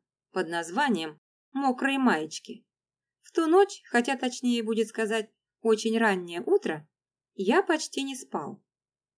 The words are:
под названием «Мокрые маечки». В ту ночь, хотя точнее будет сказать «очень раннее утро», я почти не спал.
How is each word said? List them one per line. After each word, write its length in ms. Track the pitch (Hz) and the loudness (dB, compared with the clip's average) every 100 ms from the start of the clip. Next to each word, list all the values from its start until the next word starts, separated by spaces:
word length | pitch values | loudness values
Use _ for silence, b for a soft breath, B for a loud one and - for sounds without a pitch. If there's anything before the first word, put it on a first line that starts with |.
| _ _ _ | _ _ _
под 180 | 190 165 | -6 -4
названием 720 | 170 165 196 285 185 160 151 _ _ _ | -4 -4 -2 0 0 -2 -10 _ _ _
«Мокрые 460 | 262 277 254 269 269 | -2 -2 0 0 2
маечки». 680 | 254 160 156 - - - _ _ _ _ _ _ | 2 2 -2 -10 -14 -18 _ _ _ _ _ _
В 100 | - | -8
ту 160 | - 330 | 0 4
ночь, 340 | 359 392 - - | 6 4 0 -2
хотя 320 | 240 240 254 | 0 0 -2
точнее 460 | 254 - 247 240 | -4 -2 -2 0
будет 240 | 220 220 220 | 0 -2 -2
сказать 420 | - 220 220 214 _ _ _ | -2 -2 -2 -4 _ _ _
«очень 360 | 226 214 226 226 | 0 2 2 2
раннее 440 | 226 185 175 170 | 2 0 -4 -6
утро», 460 | - 392 - 156 156 _ _ _ _ - | 0 0 0 -6 -10 _ _ _ _ -6
я 280 | 190 311 | 2 2
почти 400 | 381 311 - - | 4 0 -2 -6
не 120 | 277 262 | -6 -8
спал. 480 | - 175 143 139 _ _ _ _ _ | -10 -10 -10 -14 _ _ _ _ _